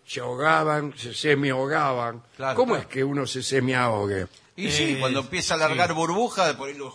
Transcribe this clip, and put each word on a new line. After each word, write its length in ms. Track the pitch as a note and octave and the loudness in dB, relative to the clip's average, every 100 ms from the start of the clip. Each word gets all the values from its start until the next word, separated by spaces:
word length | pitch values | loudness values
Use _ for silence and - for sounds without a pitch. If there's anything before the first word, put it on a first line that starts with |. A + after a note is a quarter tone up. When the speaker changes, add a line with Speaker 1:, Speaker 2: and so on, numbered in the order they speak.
| - | -12
Speaker 1:
se 140 | C3 | -8
ahogaban, 760 | B2 B2 D3+ D#3+ D#3 D3+ D3 - | -6 0 2 4 4 0 -2 -8
se 180 | A#2 | -10
semi-ahogaban. 1080 | A2 D3+ C#3+ C#3+ C3 C3+ D#3 C#3+ B2 A#2+ A#2 - - | -2 2 2 2 0 0 0 0 0 -4 -6 -14 -8
Speaker 2:
Claro, 200 | C3+ B2+ | -2 2
Speaker 1:
¿Cómo 180 | A#3+ | 2
Speaker 2:
claro. 80 | F#3 - | 0 -2
Speaker 1:
es 40 | |
que 100 | C3+ | -2
uno 220 | C3+ C#3+ B2+ | -2 -2 -4
se 160 | C3 | -4
semi-ahogue? 840 | A#2+ C3+ B2+ B2+ A#2+ G#2+ G2+ F#2+ F2 - _ - | 0 2 2 2 2 2 0 -2 -4 -10 _ -8
Speaker 2:
Y 140 | F#3+ | -2
sí, 240 | D3 D3+ | 0 0
Speaker 3:
Eh, 60 | C3+ | 0
Speaker 2:
cuando 200 | B2+ C3+ | 0 -2
empieza 340 | B2 F3+ - | -4 -4 -2
a 20 | E3 | 2
largar 320 | D#3 C3+ F3 | 2 2 0
Speaker 3:
sí. 60 | |
Speaker 2:
burbuja, 600 | D#3+ E3 F#3 A#3+ G3 E3+ B2+ | 2 0 0 0 2 0 0
por 120 | C#3 | -6
ahí 60 | C#3+ | -10
lo, 180 | C3+ | -12